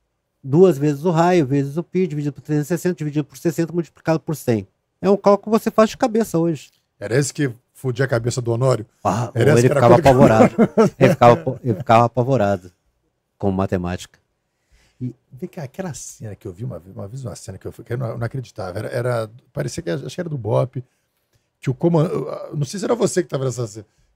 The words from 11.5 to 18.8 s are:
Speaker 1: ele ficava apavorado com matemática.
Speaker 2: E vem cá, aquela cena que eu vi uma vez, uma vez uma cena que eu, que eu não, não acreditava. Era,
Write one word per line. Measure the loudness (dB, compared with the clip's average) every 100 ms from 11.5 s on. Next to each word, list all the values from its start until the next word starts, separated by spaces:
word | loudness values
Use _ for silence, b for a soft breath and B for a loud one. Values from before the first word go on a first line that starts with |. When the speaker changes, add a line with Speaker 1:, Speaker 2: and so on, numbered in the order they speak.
| -6
Speaker 1:
ele | -4 -4
ficava | 2 4 4
apavorado | 0 0 0 0 -2 -6 _ _ _ _ _ _ _
com | -4
matemática. | -2 -2 -2 -4 -8 -12 _ _ _ _ _ _ _ _ _
Speaker 2:
E | -12 -12 _
vem | -16 -16
cá, | -14
aquela | -14 -12 -12
cena | -12 -16 -16 -16 -14
que | -16
eu |
vi | -12 -12
uma | -12
vez, | -16 -16
uma | -16
vez | -14
uma | -14 -14
cena | -16 -16
que | -16
eu, |
que | -16 -10
eu | -8
não, | -8 -8
não | -8
acreditava. | -8 -12 -12 -12
Era, | -10